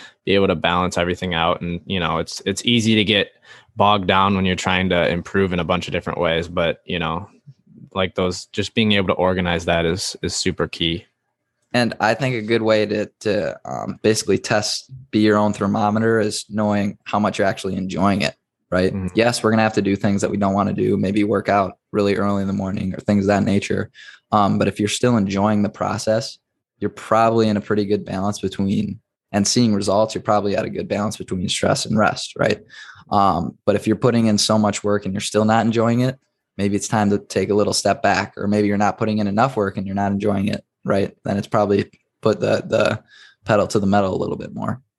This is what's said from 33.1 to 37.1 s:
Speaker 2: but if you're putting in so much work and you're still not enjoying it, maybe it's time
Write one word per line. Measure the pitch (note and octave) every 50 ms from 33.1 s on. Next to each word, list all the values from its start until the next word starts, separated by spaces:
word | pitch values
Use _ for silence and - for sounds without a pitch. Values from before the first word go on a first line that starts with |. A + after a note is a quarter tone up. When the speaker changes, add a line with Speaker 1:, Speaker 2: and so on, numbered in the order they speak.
| - G#2 G2 G2 E2 E2 F2+ C2+ - _ -
Speaker 2:
but | - G2+
if | G2+ -
you're | A2 G#2+
putting | G2+ - B2 A#2 A#2 A2+
in | A2 G#2
so | G2+ - - G#2+ A2
much | G#2+ G#2 G2+ - -
work | G#2 G#2 G2+ -
and | G2 F#2+
you're | G#2
still | G2+ - - G#2 A2
not | G#2+ A2 A2+ A2
enjoying | A#2 A2 A#2 A2 A#2 A#2 A#2+
it, | B2 C3 C3 - _ _ _ _ _ _ _
maybe | - G2 G2+ G2+
it's | G2+ -
time | - - A2 G#2 G2+